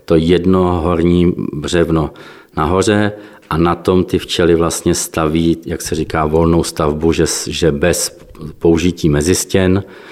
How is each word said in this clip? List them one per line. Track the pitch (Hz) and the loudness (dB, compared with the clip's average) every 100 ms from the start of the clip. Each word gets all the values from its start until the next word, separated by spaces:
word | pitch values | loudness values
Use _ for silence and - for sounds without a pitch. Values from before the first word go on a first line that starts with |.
| - | 0
to | 82 | 2
jedno | 82 87 92 92 90 87 | 4 2 2 2 2 0
horní | 85 85 87 87 87 - - | 0 0 2 4 2 0 -6
břevno | 73 71 87 80 80 76 - - - - - | -6 -2 0 2 0 -2 -8 -20 -20 -12 -4
nahoře | 80 92 98 104 104 - - - - | 0 0 2 2 0 -4 -18 -20 -8
a | 80 | 0
na | 85 85 | 0 0
tom | - 92 | 0 0
ty | 87 90 | 2 -2
včely | - - 85 82 | -4 0 2 4
vlastně | 85 - 87 82 | 2 -2 -2 -2
staví, | - - 78 82 82 80 - | -4 -2 -2 0 0 -2 -4
jak | 82 | -10
se | - 78 | -6 -6
říká, | 78 82 76 | -4 -2 0
volnou | 80 82 82 | 2 2 2
stavbu, | 78 - 76 76 82 | 0 -2 -2 0 0
že | 82 78 | 0 0
s-, | - - | -2 -8
že | - 82 | -2 -2
bez | 71 85 - - - - - 78 - | 0 0 -2 -4 -10 -20 -18 -18 -2
použití | 82 82 87 - 82 | 2 2 2 0 0
mezistěn, | 73 78 90 - 98 92 98 - - - | 0 0 -2 0 0 2 0 -4 -16 -20